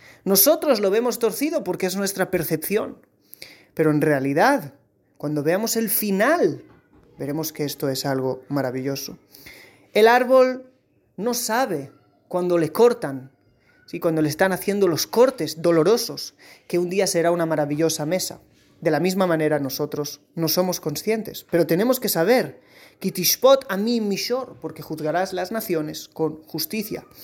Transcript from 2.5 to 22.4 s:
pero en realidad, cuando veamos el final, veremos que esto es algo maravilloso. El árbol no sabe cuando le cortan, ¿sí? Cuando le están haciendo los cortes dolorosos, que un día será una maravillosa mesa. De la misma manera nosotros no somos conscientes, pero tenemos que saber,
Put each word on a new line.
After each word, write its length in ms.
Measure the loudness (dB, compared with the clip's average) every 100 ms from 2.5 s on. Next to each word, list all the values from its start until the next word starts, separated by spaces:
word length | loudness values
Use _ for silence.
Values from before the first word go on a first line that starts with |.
| -4 -2 -4 -4 -12 _ _ _ _ -20 -20 _
pero 160 | 0 2
en 120 | 4
realidad, 760 | 2 2 0 2 2 2 -2 -16 _ _ _ _
cuando 240 | -6 -2
veamos 340 | 0 0 0 -2
el 140 | -2
final, 720 | -2 0 2 2 4 2 -2 -12 -20 _ _ _ -10
veremos 340 | -6 -6 -6
que 140 | -6 -6
esto 240 | -4 -4
es 160 | -2 -2
algo 380 | -2 -2 -6 -6
maravilloso. 680 | -4 -2 -4 -6 -6 -10 -16 _ -20 -20 -20 -20 _ _
El 140 | 4 6
árbol 640 | 6 6 6 4 0 -12 _ _ _ _ -8
no 160 | -4
sabe 580 | -4 -2 -2 -2 -4 -8 -18 _ _ -8
cuando 320 | -4 0 2
le 120 | 2
cortan, 600 | 4 4 4 -4 -8 -14 _ _ _ _ _ -14
¿sí? 120 | -4
Cuando 220 | 0 2
le 80 | 0
están 240 | 2 0
haciendo 340 | 0 -2 0 2
los 200 | 0 0
cortes 540 | 4 4 2 -6 -2
dolorosos, 760 | 2 4 4 2 0 -10 -14 -18 -20 -20 -6
que 120 | -4
un 100 | -2
día 180 | 0 0
será 240 | 2 2
una 140 | 2 0
maravillosa 600 | 0 0 0 0 -2 -2
mesa. 360 | -2 -4 -12 _ _ _ _
De 120 | 0
la 80 | 2
misma 280 | 2 0 2
manera 320 | 2 2 0
nosotros 640 | -2 -4 -4 -6 -8 -12 _ -4
no 140 | -2
somos 300 | 0 -2 -4
conscientes, 680 | -6 -6 -4 -4 -6 -14 -2
pero 160 | 0 2
tenemos 340 | 2 2 0
que 100 | -2
saber, 500 | 0 2 2